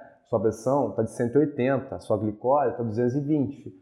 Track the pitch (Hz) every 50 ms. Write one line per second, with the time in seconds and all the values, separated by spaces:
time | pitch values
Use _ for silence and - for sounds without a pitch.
0 | - - - _ _ - 123 107 101 113 101 - - 127 135 143 127 107 95 -
1 | 113 113 - - 123 120 120 143 156 143 - 120 120 131 139 123 - - 92 90
2 | - - 110 101 107 107 104 - - 123 139 147 139 120 - - 120 113 104 117
3 | 123 123 123 147 143 143 156 147 131 104 - - - 110 - -